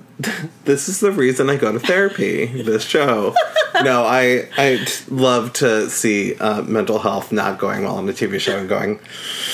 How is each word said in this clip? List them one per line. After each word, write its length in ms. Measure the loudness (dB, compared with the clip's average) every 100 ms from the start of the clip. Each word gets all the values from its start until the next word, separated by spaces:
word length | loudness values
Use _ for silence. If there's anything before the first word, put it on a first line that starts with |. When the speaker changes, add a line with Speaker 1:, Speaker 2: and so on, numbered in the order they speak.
| -12 -8
Speaker 1:
<laughs> 460 | -8 -6 -10 -6 0
this 240 | 0 0
is 100 | 0
the 120 | 0
reason 380 | 2 2 2 0
I 60 | 2
go 160 | 0
to 80 | 0
therapy, 680 | 2 2 2 0 -2 0 -4
this 360 | -4 -2 -2
show. 500 | 0 2 2 2 2 2
Speaker 2:
<laughs> 60 | 2 0 0 2 2
Speaker 1:
No, 180 | 2
I, 460 | 4 4 4 2 0 0
I 260 | 2 2 -2
t-, 200 | -6 -6
love 440 | 2 4 4 0
to 360 | 0 2 2 0
see, 460 | 0 0 0 0 -2
uh, 260 | -2 -2
mental 380 | 0 0 0 0
health 320 | 0 -2 -2
not 260 | -2 -2 -2
going 260 | -4 -2
well 120 | -4 -4
on 120 | -4
a 40 |
T 120 | -2 -4
V 120 | -2
show 220 | -2 -4
and 80 | -2
going, 320 | -2 -2 -4 -8 -14 -12 -8 -8